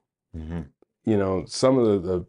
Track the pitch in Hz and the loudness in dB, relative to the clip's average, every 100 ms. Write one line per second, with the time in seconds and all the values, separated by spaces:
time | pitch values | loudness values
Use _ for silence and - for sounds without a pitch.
0 | _ _ _ 80 78 85 73 _ _ _ | _ _ _ -14 -10 -10 -10 _ _ _
1 | 113 104 95 92 - - 131 131 110 101 | 0 2 2 -2 -4 0 2 4 2 2
2 | 90 90 | 0 -4